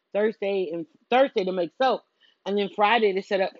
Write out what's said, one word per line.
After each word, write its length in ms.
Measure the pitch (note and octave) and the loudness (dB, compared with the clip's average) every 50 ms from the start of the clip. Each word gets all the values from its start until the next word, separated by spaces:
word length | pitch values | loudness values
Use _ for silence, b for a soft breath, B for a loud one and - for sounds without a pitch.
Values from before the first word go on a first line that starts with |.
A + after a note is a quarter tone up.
| _ _ - | _ _ -4
Thursday 560 | G3+ G#3+ A3 G#3 - G3+ G3 G3+ F#3+ F#3 D3+ E3+ | -2 -2 -2 -2 -4 -4 -4 -2 -2 -4 -4 -6
and 140 | E3+ D#3+ - _ _ _ _ | -8 -10 -12 _ _ _ _
Thursday 340 | A#3+ B3+ C#4 C4+ - A3 F#3 | 2 2 2 2 2 -2 -2
to 80 | F#3 F#3 | -2 -2
make 200 | F#3 F3 D#3+ - - C4 | -2 -4 -4 -2 -2 0
soap, 200 | B3+ G#3+ - - _ b b b b b b _ | 0 0 -2 -6 _ b b b b b b _
and 120 | F#3+ G3+ G3+ | -4 -2 -2
then 120 | G3+ F#3 - | -2 -2 0
Friday 360 | G#3 G#3 G#3 A#3 A#3+ A3 G3+ F#3 | 0 2 2 4 4 2 2 0
to 80 | G3 - | 0 -2
set 180 | - G#3 F#3 | -2 -2 -2
up 120 | F#3+ - - - | 0 -2 -4 -6